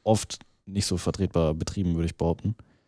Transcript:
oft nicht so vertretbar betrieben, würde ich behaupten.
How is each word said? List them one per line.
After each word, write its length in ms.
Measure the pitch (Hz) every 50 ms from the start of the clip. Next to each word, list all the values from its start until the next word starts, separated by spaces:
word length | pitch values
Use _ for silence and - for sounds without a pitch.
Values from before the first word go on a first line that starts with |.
| _
oft 380 | 104 110 107 - - - - - _ _ _ _
nicht 200 | - 95 98 -
so 100 | - 92
vertretbar 580 | 85 - 87 82 - 95 90 - 85 82 78 78
betrieben, 400 | 78 - - - 101 95 87 85
würde 120 | 82 82
ich 100 | 82 -
behaupten. 380 | - - 85 82 - - 98 110 - - - _ _ _